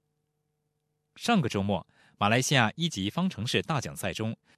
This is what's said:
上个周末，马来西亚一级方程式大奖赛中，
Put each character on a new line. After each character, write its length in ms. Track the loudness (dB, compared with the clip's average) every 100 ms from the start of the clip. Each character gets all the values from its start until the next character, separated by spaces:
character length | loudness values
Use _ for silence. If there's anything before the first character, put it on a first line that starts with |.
| _ _ _ _ _ _ _ _ _ _ _ -6
上 240 | 2 2
个 60 | 2
周 140 | 0
末， 240 | 0 -2 -4 _ _ -2
马 140 | 2
来 100 | 2
西 140 | 4
亚 180 | 2 2 0
一 120 | -4
级 220 | -2 -2
方 180 | 0 -2
程 180 | -2 -2
式 140 | -2
大 200 | 0 -4
奖 140 | -6
赛 200 | -6 -6
中， 200 | -4 -6 -8 _